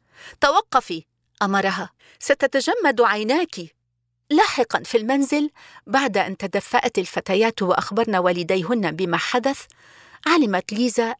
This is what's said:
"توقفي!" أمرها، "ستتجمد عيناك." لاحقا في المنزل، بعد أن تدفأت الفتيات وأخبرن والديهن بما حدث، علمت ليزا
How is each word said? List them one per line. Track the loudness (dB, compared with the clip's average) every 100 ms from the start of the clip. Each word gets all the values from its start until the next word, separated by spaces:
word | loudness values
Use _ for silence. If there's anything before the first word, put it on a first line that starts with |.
| _ _ -20 -2
"توقفي!" | 2 2 2 0 -2 -8 -12 _ _ -4
أمرها، | -2 0 -2 -4 -8 _ _ -8
"ستتجمد | -2 0 2 0 0 0 2 2
عيناك." | 2 2 0 0 -2 -6 -14 _ _ _ _ _ 0
لاحقا | 2 4 2 0 0
في | 0 -2
المنزل، | 2 0 2 0 -2 -6 -20 -20 -4
بعد | 0 0 0
أن | -2 -4
تدفأت | -4 -4 0 0 0 -2
الفتيات | -4 -4 -2 2 2 0
وأخبرن | 0 0 -2 -2 0 2
والديهن | 2 0 0 -2 0 -2 -2
بما | -2 -2 -2
حدث، | -2 -2 -2 -4 -10 _ -20 -20 -20 -8 0
علمت | 2 2 0 -2
ليزا | -2 -2 0 -2 -2